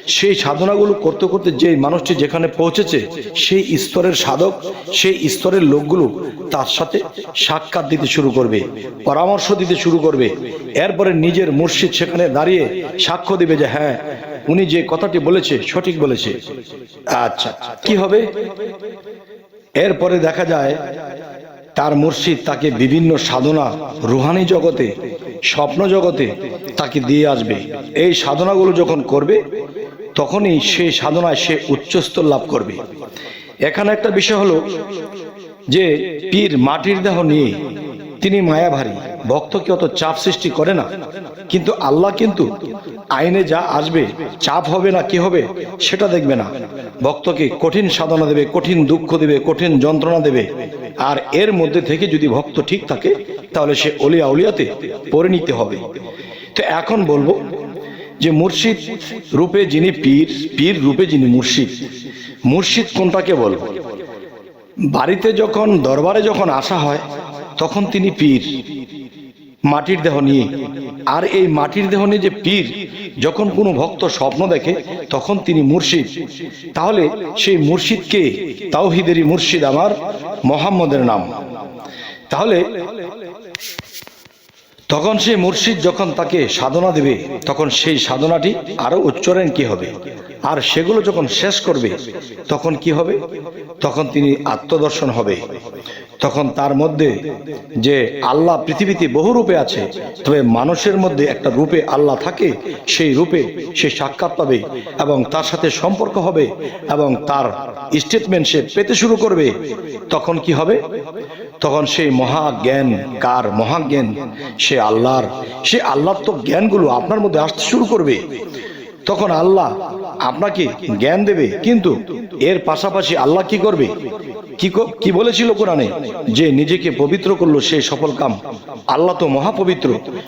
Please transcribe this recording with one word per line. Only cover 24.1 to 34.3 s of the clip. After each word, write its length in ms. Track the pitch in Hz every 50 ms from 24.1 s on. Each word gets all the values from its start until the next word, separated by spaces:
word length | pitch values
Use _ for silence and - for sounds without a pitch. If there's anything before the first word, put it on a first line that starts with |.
| 123 135 135 156 175 190 185
জগতে, 500 | 165 185 165 151 170 135 127 127 101 - - 127 120 - - - - - -
স্বপ্ন 460 | - - - 147 147 143 165 180 202 185
জগতে 460 | 190 190 170 180 - - 131 104 101 - - 123 - - - 135 117
তাকে 240 | - 147 131 - 147
দিয়ে 280 | 123 123 143 147 151 143
আসবে। 260 | 135 117 110 110 104 98 98 - 151 139 - - 151
এই 200 | 151 170 180 165
সাধনাগুলো 580 | - - 139 147 151 180 190 196 190 190 185
যখন 300 | 175 170 170 - 160 143
করবে 400 | 123 - 135 143 143 160 214 214 190 - 208 214 - - - 208 214 - - - - - -
তখনই 460 | - 143 - 180 208 208 190 165 143
সেই 320 | - - - 175 175 165
সাধনায় 440 | - - 135 147 151 175 175 170 143
সে 220 | 117 - - 156 143 - -
উচ্চস্তর 560 | - - - - - 180 - - - 180 160
লাভ 160 | 151 139 127 - -
করবে। 280 | - 120 101 - 90 90 - - - - 139 - - - - - - - - - - -
এখানে 340 | 139 156 160 202 208 208
একটা 180 | 214 208 214 226
বিষয় 280 | 190 202 - -